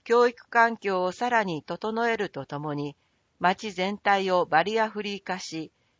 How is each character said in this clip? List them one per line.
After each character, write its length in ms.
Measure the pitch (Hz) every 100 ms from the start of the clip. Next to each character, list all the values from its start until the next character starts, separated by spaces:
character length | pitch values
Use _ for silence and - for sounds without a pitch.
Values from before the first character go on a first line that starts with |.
教 240 | - 233 240
育 200 | 240 _
環 300 | 233 233 226
境 260 | 202 185
を 80 | 180
さ 180 | - 240
ら 140 | 233
に 200 | 196 156
整 440 | - 170 220 220 233
え 80 | 220
る 140 | 180
と 160 | 139 135
と 140 | 143
も 160 | 151 143
に、 200 | 143 - _ _ _ _
街 320 | 175 196 214
全 260 | 180 190 208
体 320 | 208 196 190
を 160 | 180 165
バ 160 | 151
リ 180 | 180 226
ア 100 | 220
フ 120 | 208
リ 180 | 208 196
ー 40 |
化 160 | - 185
し、 320 | - 160 151 _ _